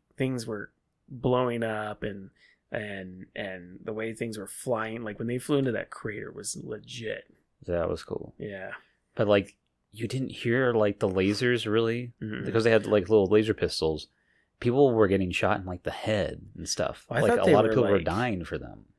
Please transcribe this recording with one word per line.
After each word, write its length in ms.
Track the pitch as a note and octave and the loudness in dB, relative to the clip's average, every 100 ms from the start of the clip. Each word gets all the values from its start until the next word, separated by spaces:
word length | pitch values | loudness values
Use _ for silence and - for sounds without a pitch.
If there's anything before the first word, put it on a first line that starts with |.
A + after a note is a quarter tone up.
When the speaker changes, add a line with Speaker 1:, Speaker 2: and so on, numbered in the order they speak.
| _ - | _ -4
Speaker 1:
things 280 | C3 B2+ A#2 | -4 -4 -6
were 240 | G#2+ A2 _ _ _ - | -10 -12 _ _ _ -18
blowing 540 | B2+ B2 B2 B2 A#2 | -4 0 2 0 -2
up 400 | A2+ G#2+ G#2+ G#2 | -4 -4 -6 -6
and, 260 | A2 G2 F#2+ _ _ _ - | -8 -8 -14 _ _ _ -10
and, 540 | - G#2 G2 F#2 F#2 - - | -10 -8 -10 -12 -14 -14 -10
and 440 | G2 F#2 F2+ F#2+ | -8 -10 -14 -14
the 100 | - | -8
way 200 | G#2+ A2+ | -6 -6
things 240 | A2 A#2 A2 | -6 -6 -8
were 100 | G2 | -10
flying, 560 | - B2+ A2+ A2 A#2 | -8 -4 -2 -4 -8
like, 160 | A2 G2+ | -8 -6
when 80 | A#2 | -4
they 100 | B2 | -4
flew 200 | - C#3+ | 0 0
into 160 | C3 | 2
that 160 | G#2 - | -2 -6
crater 400 | - A2+ G#2 G2 | -10 -10 -8 -12
was 240 | - G2 - | -12 -10 -10
legit. 680 | - G#2+ A#2 A#2+ G#2+ G#2+ - _ _ _ - | -10 -12 -12 -10 -8 -8 -12 _ _ _ -4
Speaker 2:
That 220 | E2+ F2 | -2 -2
was 120 | E2+ | -4
cool. 300 | - - - - | -6 -10 -10 -12
Speaker 1:
Yeah. 320 | G#2 F#2+ F#2+ - _ _ _ - | -12 -10 -12 -14 _ _ _ 0
Speaker 2:
But, 120 | G#2 | 4
like, 280 | G2+ G2 _ _ _ _ | 4 2 _ _ _ _
you 160 | G#2+ A2+ | -8 -6
didn't 220 | C3 C3 | -4 -6
hear, 420 | - A#2+ B2 B2+ | -4 0 2 2
like, 260 | A2+ G#2 - | 2 2 2
the 100 | G2+ | 0
lasers 600 | F#2+ F#2+ G#2 B2 A#2+ G#2+ | 2 2 2 0 0 0
really 420 | A2 A2+ A#2 B2 - | 0 2 -2 -8 -10
Speaker 1:
Mm-mm. 240 | G#2+ A#2 - | -10 -8 -2
Speaker 2:
because 180 | A2+ | 2
they 80 | A2+ | 6
had, 140 | A2 - | 6 6
like, 220 | G#2 F2+ | 4 6
little 180 | A2 F#2+ | 6 8
laser 260 | G#2+ A2 | 6 4
pistols. 540 | G2+ E2 - D#2+ D2+ - _ _ _ _ - | 2 -2 0 0 -2 -8 _ _ _ _ -4
People 320 | A#2+ C3 C#3 | 0 4 6
were 140 | A2+ G2 | 6 6
getting 240 | G2 F#2 | 4 2
shot 280 | - F#2+ G#2 | 0 0 0
in, 60 | F#2 | -4
like, 180 | F2+ | -8
the 80 | - | -8
head 500 | - - G#2 E2+ E2 - - | -6 -2 0 -2 -6 -14 -12
and 100 | E2 | -6
stuff. 380 | - - - - | -2 -4 -4 -6
Speaker 1:
Well, 100 | A#2+ | 0
I 20 | |
Speaker 2:
Like, 100 | A#2 A#3+ | 2 4
Speaker 1:
thought 60 | |
Speaker 2:
a 20 | - | 6
Speaker 1:
they 80 | |
Speaker 2:
lot 120 | A#2 A2 | 6 6
of 40 | |
Speaker 1:
were, 60 | B2+ | 4
Speaker 2:
people 160 | G2+ | 4
were 60 | G2 | 4
Speaker 1:
like, 80 | E2 | 2
Speaker 2:
dying 380 | F#2+ B2 F#2 D#2+ | 0 -2 -4 -6
for 120 | D#2 | -8
them. 280 | - G1+ - | -10 -18 -20